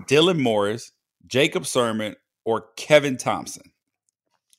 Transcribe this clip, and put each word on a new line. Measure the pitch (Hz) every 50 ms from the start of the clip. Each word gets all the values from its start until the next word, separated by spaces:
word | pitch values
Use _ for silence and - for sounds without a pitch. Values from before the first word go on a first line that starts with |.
| -
Dylan | - 135 147 160 185 180 160
Morris, | 131 117 110 104 101 101 110 120 - - _ _ _ _ _ _ _
Jacob | 87 - 127 151 170 - 185 151
Sirmon, | - - 131 120 117 107 110 107 104 - - _ _ _ _ _
or | 110 113 107 - - _
Kevin | - - - 151 151 139 143 127
Thompson. | 123 - 127 104 80 64 - - - - _ _ _ _ _ _ _ _ _ _ _ _ _ _ _ _ _ _